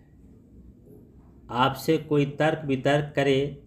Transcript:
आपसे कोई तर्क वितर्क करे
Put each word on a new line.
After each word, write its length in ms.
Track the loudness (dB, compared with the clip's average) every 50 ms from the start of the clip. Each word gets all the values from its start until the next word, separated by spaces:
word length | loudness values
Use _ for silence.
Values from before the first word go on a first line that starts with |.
| -20 _ -20 -20 -20 -20 -20 -20 -20 -20 -20 -20 -20 -20 -20 -20 -20 -20 -20 -20 -20 -20 -20 -20 -20 -20 -20 -20 -16 -6
आपसे 480 | 0 0 2 2 0 -2 0 0 0 0
कोई 280 | 0 0 0 2 2
तर्क 380 | 0 0 0 0 0 0 -2 -2
वितर्क 480 | -2 -2 0 2 2 2 2 0 -2 -2
करे 300 | 0 2 2 2 2 0 -2 -6 -12 -16